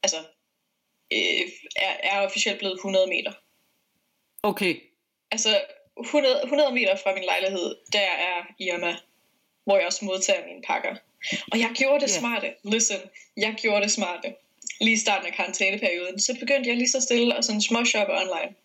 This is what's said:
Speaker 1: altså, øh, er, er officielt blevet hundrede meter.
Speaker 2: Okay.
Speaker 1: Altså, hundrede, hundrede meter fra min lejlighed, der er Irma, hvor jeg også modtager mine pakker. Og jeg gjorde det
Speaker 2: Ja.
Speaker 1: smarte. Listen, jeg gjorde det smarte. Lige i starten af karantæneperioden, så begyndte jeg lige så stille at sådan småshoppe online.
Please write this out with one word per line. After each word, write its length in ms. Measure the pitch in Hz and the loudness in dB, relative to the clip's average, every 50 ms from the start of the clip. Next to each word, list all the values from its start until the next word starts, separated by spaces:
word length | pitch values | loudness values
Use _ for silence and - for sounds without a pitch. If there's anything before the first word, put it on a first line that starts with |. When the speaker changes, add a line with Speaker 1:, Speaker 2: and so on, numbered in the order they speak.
| - | 0
Speaker 1:
altså, 140 | - - 320 320 - _ _ _ _ _ _ _ _ _ _ _ _ _ _ _ _ - | 0 -2 -2 -6 -12 _ _ _ _ _ _ _ _ _ _ _ _ _ _ _ _ -2
øh, 380 | 110 92 90 - - 175 - - - - - - | 0 2 2 2 2 0 -2 -6 -14 -18 -8 -4
er, 180 | - - 190 - - - | -2 -2 -2 -2 -4 -2
er 180 | 180 196 196 | -2 0 0
officielt 380 | 202 190 202 - - 220 196 - | 0 0 0 -2 -2 -2 -2 -2
blevet 200 | 208 196 185 185 | -4 -4 -4 -4
hundrede 260 | - 196 190 190 185 185 | -6 0 2 2 2 4
meter. 240 | 170 170 - 202 202 - _ _ _ _ _ _ _ _ _ _ _ _ _ _ _ _ _ _ _ - - | 2 -4 -4 -6 -8 -10 _ _ _ _ _ _ _ _ _ _ _ _ _ _ _ _ _ _ _ -2 -2
Speaker 2:
Okay. 320 | 214 202 - 208 180 156 - - _ _ _ _ _ _ _ _ _ | -2 0 2 0 0 0 0 -6 _ _ _ _ _ _ _ _ _
Speaker 1:
Altså, 300 | - 226 - - - - - - - - _ _ _ - | -4 -2 0 2 2 2 0 -2 -12 -20 _ _ _ -12
hundrede, 440 | 240 - - 294 277 262 254 - - 247 | -10 0 2 4 4 4 4 4 2 0
hundrede 240 | 285 285 302 277 247 | 4 4 4 4 4
meter 220 | 247 233 196 190 | 2 2 2 2
fra 180 | 196 - 202 190 | 2 2 -2 -2
min 100 | 190 185 | 0 0
lejlighed, 520 | 180 185 180 190 190 196 185 175 - - - _ _ - | -2 0 0 0 0 0 -2 -4 -4 -6 -8 _ _ 0
der 60 | 208 | 0
er 440 | 196 190 175 - 170 180 180 175 175 - - _ | 2 2 0 0 -2 -2 -2 -4 -6 -8 -12 _
Irma, 360 | 190 180 175 170 175 175 165 - - _ _ _ _ _ _ _ _ _ _ _ _ | -4 -4 -2 -2 -2 -2 -4 -4 -10 _ _ _ _ _ _ _ _ _ _ _ _
hvor 120 | - 196 196 | 4 4 4
jeg 80 | 170 | 4
også 200 | 175 180 - 214 | 2 -2 -4 -4
modtager 420 | 202 185 190 190 - 196 180 - 85 | -4 -4 -2 0 0 0 0 -2 -8
mine 140 | 87 95 | -16 -16
pakker. 340 | - - 180 - - - - - _ _ _ _ - - - - - - | -6 -4 -4 -4 -2 -6 -8 -10 _ _ _ _ -8 -6 -6 -6 -6 -2
Og 80 | - 226 | 0 0
jeg 120 | 233 233 240 | 0 0 0
gjorde 300 | - 269 269 285 294 285 | 0 2 4 4 4 2
det 60 | 269 - | 2 0
Speaker 2:
Ja. 60 | 170 | 0
Speaker 1:
smarte. 340 | 240 233 233 214 180 - - _ _ | -2 -2 -4 -4 -6 -6 -10 _ _
Listen, 340 | 202 214 226 214 - 208 190 - - _ - - _ _ - | -2 2 2 2 2 0 -2 -8 -12 _ -20 -20 _ _ -2
jeg 180 | 202 214 220 220 | -2 -2 -2 -2
gjorde 240 | - 233 208 208 | -2 2 2 2
det 100 | 202 214 | 2 2
smarte. 420 | 214 - 202 180 180 170 - - - - _ _ _ _ - - - - | 0 0 -2 -4 -4 -6 -8 -10 -12 -12 _ _ _ _ -14 -14 -8 -2
Lige 120 | 220 226 226 | 2 2 2
i 40 | 220 | 2
starten 300 | - - 202 190 180 175 | 2 0 0 0 -2 -6
af 60 | 170 | -6
karantæneperioden, 880 | - 185 175 - - 202 190 190 208 220 196 175 175 180 180 185 196 | -6 -6 -4 -2 0 0 0 0 0 -2 -2 -2 -2 -4 -6 -4 -2
så 180 | - - 254 247 | -2 -2 -2 -4
begyndte 300 | - 240 277 277 247 233 | 0 0 2 2 2 0
jeg 80 | 240 240 | 0 2
lige 120 | 240 247 | 2 2
så 120 | - 262 | 2 0
stille 360 | 247 - 247 233 233 240 - - | 0 2 2 4 4 4 2 2
at 80 | 220 | 0
sådan 160 | - 214 214 | 0 2 0
småshoppe 520 | 214 - 233 233 240 247 - 220 208 196 180 | 0 2 2 2 2 2 2 2 2 2 2
online. 420 | 165 185 185 175 165 160 - - _ _ | 0 0 -2 -2 -4 -4 -6 -8 _ _